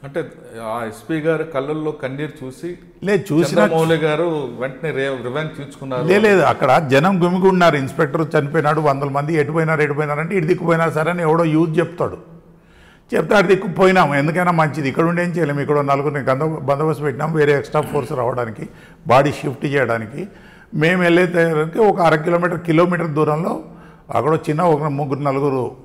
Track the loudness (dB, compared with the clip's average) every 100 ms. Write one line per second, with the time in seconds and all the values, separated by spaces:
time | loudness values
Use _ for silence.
0 | -8 -8 -8 -12 -20 -12 -8 -6 -8 -10
1 | -6 -2 0 -2 -2 -4 -4 -4 -6 -6
2 | -8 -8 -10 -10 -14 -12 -14 -14 -18 -8
3 | -2 -2 0 0 2 2 2 2 2 2
4 | 0 0 -2 -2 -6 -8 -8 -6 -8 -4
5 | -4 -4 -6 -6 -6 -10 -16 -14 -8 -4
6 | 2 4 6 6 4 2 4 4 4 4
7 | 4 2 2 4 4 6 4 4 -4 -2
8 | -2 -2 0 2 2 2 0 2 0 0
9 | -2 -4 -2 0 0 0 0 0 0 0
10 | -2 -4 -2 -2 0 -2 2 2 2 0
11 | -2 0 0 2 2 2 2 0 -2 -2
12 | -6 -6 -18 -20 -20 -20 _ _ -20 _
13 | _ -4 2 2 4 2 0 2 4 4
14 | 2 2 0 0 0 2 0 0 -4 0
15 | 0 0 -2 -2 -2 -2 0 0 2 0
16 | 0 -2 -2 0 -2 -4 -2 -2 0 -2
17 | -4 -4 -4 2 2 2 0 -4 -2 -4
18 | -4 -4 -2 -2 -6 -8 -14 -16 -20 -16
19 | 2 4 4 -2 -6 -6 -2 0 0 -2
20 | -4 -12 -14 -14 -20 -20 -10 -2 0 2
21 | 4 4 2 2 2 0 -2 2 2 4
22 | 2 2 0 0 0 -4 0 2 4 2
23 | -2 0 0 0 -2 -6 -10 -20 -20 -20
24 | -4 -2 0 0 0 0 2 2 0 -4
25 | -4 -2 -2 0 0 -2 -4 -8